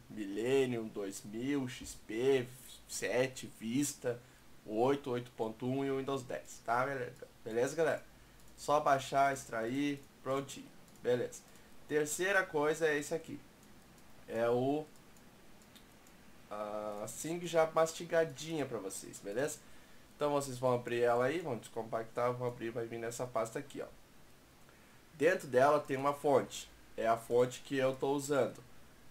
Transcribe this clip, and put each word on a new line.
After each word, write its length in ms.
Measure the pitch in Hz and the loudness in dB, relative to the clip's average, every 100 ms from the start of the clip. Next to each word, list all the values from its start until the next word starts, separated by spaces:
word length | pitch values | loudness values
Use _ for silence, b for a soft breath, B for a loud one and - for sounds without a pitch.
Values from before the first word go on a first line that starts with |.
| - | -12
Millennium, 800 | 107 98 101 120 135 131 117 110 | -8 -4 -2 2 4 4 0 -4
dois 340 | 104 98 - | -6 -6 -8
mil, 440 | 104 110 131 143 123 | -10 -6 -2 -2 -2
X 260 | - - - - | -6 -12 -14 -8
P, 420 | 110 131 135 123 - - - - | 0 4 4 2 -10 -18 -18 -12
sete, 640 | - 92 117 131 - 104 - | -6 0 2 2 0 -12 -8
Vista, 580 | 110 131 143 - 127 120 B B B - | -2 0 0 -2 -4 -4 B B B -18
oito, 460 | - 110 127 143 139 | -4 2 4 2 0
oito 200 | 123 120 | -4 -4
ponto 340 | - 113 110 123 | -4 -6 -4 -2
um 180 | 135 | 0
e 60 | 139 | 0
o 80 | 135 | -2
Windows 240 | 135 139 | -2 -4
dez, 400 | 123 85 - - | -4 -8 -10 -10
tá, 220 | - 120 135 | 0 2 2
galera? 260 | 135 123 123 - - | -2 -8 -10 -18 -14
Beleza, 320 | 117 113 - 156 | -4 0 0 2
galera? 260 | 156 - - - B B B | 0 0 -4 -20 B B B
Só 240 | - - 147 | -8 2 4
baixar, 540 | 151 135 127 139 139 | 6 4 4 4 4
extrair, 680 | 170 - 117 113 135 143 139 - - | 2 -4 -4 -2 0 -2 -2 -8 -10
prontinho. 460 | 131 135 135 - - - - - | -4 -2 -4 -10 -14 -20 -20 -6
Beleza. 400 | 120 123 - - - B B B - | 0 2 0 -8 -18 B B B -2
Terceira 580 | 147 151 - 185 196 180 | 0 0 0 2 2 2
coisa 400 | 151 151 151 160 | 2 2 2 2
é 100 | 147 | 2
esse 160 | 147 | 0
aqui. 280 | 165 - - - - - - - - - - - | -4 -6 -12 -14 -20 -20 -20 -20 -20 -20 -18 -6
É 200 | 113 117 | 0 2
o, 380 | 123 131 151 151 - - - - - - - - - - - - - - - - | 4 2 0 -2 -12 -20 -20 -20 -20 -20 -20 -20 -20 -20 -20 -20 -20 -20 -20 -12
a 560 | 104 104 107 107 104 113 | -8 -6 -4 -6 -6 -8
sync 360 | - 156 175 | -8 -6 -4
já 240 | 175 160 160 | 0 2 4
mastigadinha 920 | 160 160 - 170 165 160 131 156 160 | 4 2 0 0 2 2 0 -6 -4
pra 140 | 127 113 | -2 -4
vocês, 400 | 95 - - - | -6 -8 -12 -12
beleza? 400 | 98 107 147 - B B B B B | -6 -2 -2 -4 B B B B B
Então 160 | - 147 | -2 0
vocês 280 | 143 135 123 | 0 -2 0
vão 160 | 131 | 2
abrir 260 | 120 120 120 | 2 0 2
ela 240 | 120 120 | 4 6
aí, 160 | 127 165 | 4 0
vão 180 | 165 110 | -2 -6
descompactar, 760 | - 117 110 113 113 - 123 | -6 -8 -4 -4 -4 0 0
vão 120 | 123 123 | 0 -4
abrir, 240 | 123 113 | -4 -6
vai 160 | 120 117 | -6 -6
vir 140 | 117 | -6
nessa 260 | 117 117 123 | -6 -6 -4
pasta 320 | 113 117 147 | -2 -2 -4
aqui, 240 | - - | -10 -10
ó. 40 | - - - - - - - - - B B B B | -10 -12 -20 -20 -20 -20 -20 -20 -20 B B B B
Dentro 340 | 160 151 185 147 | 2 4 4 2
dela 320 | 123 139 147 | 6 6 6
tem 160 | - 135 | 2 0
uma 180 | 139 | 0
fonte, 560 | 143 151 135 101 - - - - - | 2 4 4 4 -8 -12 -16 -14 -2
é 120 | 113 | 2
a 80 | 117 | 2
fonte 460 | - 120 127 - | 4 4 4 0
que 140 | - 139 | -6 0
eu 200 | 131 131 | 0 2
tô 160 | 139 | 0
usando. 500 | 143 139 139 104 - - B B B B | 0 2 2 2 0 -16 B B B B